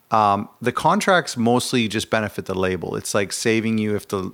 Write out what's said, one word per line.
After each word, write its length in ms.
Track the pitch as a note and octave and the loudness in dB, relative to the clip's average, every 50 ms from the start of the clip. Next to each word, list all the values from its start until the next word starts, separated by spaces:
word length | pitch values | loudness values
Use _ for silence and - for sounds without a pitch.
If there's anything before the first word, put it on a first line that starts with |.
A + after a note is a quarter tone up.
| _ - | _ 0
um, 380 | - A2 G#2+ G#2 G2+ G2+ G#2+ - - _ | 2 4 4 4 4 2 0 -4 -10 _
the 120 | A2 B2 A#2+ | -6 -4 -2
contracts 640 | - - D#3 F#3 G#3+ - G3+ F#3+ F3 D3+ - - | 0 2 2 2 2 2 2 2 2 2 -2 -2
mostly 500 | B2 A2+ A#2 A#2+ B2 - - - B2 A2+ | 0 2 2 2 2 2 0 0 0 0
just 240 | G#2 F#2+ A2 A2 - | 0 -2 -4 -2 -2
benefit 360 | - A2 G#2+ G2+ - - F#2 | 0 -2 -2 -2 -6 -8 -8
the 120 | - F#2+ F#2 | -6 -4 -2
label. 380 | F#2 F#2 F#2 F2 - F#2 G2+ | -2 -2 -2 -2 -4 -6 -6
It's, 180 | G#2 - - - | -6 -4 -2 -2
like, 180 | G#2+ G2+ F2 - | -2 -2 -2 -4
saving 460 | - - A#2+ A2 A2+ G#2+ A2+ A2+ A2 | -4 0 0 2 2 2 0 0 0
you 160 | G#2+ G#2+ G#2 | 0 -2 -2
if 140 | G2 - - | -4 -4 -4
the 240 | - G2 F#2 G2 | -4 -4 -4 -4